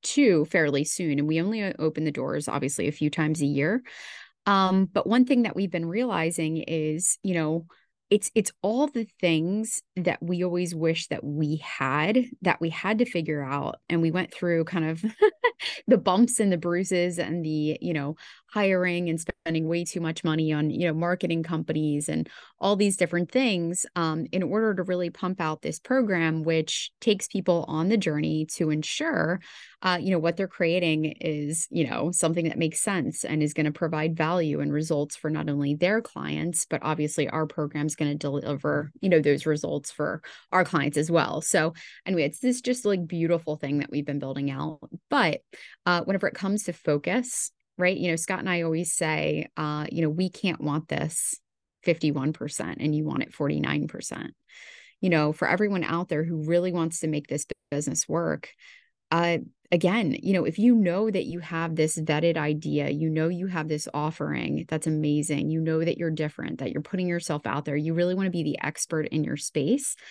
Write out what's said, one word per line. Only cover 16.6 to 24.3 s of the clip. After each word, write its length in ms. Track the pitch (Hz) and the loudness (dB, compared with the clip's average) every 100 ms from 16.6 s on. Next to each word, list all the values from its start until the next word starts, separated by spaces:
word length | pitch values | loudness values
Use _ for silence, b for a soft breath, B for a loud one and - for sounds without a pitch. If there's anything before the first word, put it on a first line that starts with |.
| 175 175 185 185 180 170 | 2 0 2 2 2 0
and 240 | 120 170 | -4 -2
the, 340 | 156 156 151 151 | -2 0 0 -2
you 120 | 175 | -2
know, 220 | 160 143 156 B B B | -2 -4 -8 B B B
hiring 600 | 214 196 185 180 175 175 | 0 2 4 2 0 0
and 100 | 165 | -2
spending 480 | 165 - - 165 160 | -4 -8 -2 0 0
way 160 | 170 | 0
too 160 | 175 185 | -2 -4
much 240 | 165 160 | -4 -2
money 300 | 165 156 156 | 0 2 2
on, 160 | 151 151 | 2 0
you 180 | - 175 | 0 0
know, 60 | |
marketing 500 | 160 170 180 175 165 | 0 0 0 0 -2
companies 640 | 165 160 160 156 156 147 151 | -2 -4 -2 0 0 0 -2
and 220 | 156 160 B B B | -4 -4 B B B
all 160 | 196 202 | 0 4
these 200 | 202 190 | 2 2
different 340 | 175 170 175 | 0 0 0
things, 560 | 254 262 190 165 180 - - | 2 2 0 0 -2 -4 -2
um, 300 | 165 160 165 | 0 0 -2